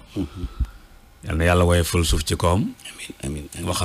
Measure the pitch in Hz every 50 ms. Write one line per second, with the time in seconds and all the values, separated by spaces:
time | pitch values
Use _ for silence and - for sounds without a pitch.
0 | - - - 101 90 - - 92 87 - - - - - - - - - - -
1 | - - - - - 85 82 78 82 87 87 90 87 87 87 87 82 - - 87
2 | 82 - - 80 - - - - - 85 90 104 170 262 - - - - - -
3 | - - - - - 69 76 73 71 - - 82 87 90 90 -